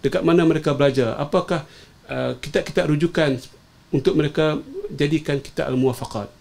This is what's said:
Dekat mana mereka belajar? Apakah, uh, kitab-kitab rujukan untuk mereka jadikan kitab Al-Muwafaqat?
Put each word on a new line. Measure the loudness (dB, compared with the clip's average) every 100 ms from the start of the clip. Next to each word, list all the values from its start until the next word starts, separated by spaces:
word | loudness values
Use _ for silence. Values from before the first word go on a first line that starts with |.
Dekat | 0 0 4
mana | 4
mereka | 4 2 0
belajar? | 2 2 4 0
Apakah, | -2 -2 -2 0 -4 -6 -20 -20 -20 -10
uh, | -4 -4 -6
kitab-kitab | -2 -2 0 -2 2
rujukan | 2 2 2 0 0 -6 -20 _ _ _
untuk | 0 2 2
mereka | 0 2 0 0 -6 -12 -10
jadikan | -2 0 0 -2 -4
kitab | -4 -6 -2
Al-Muwafaqat? | 2 0 0 -6 -8 -10 -14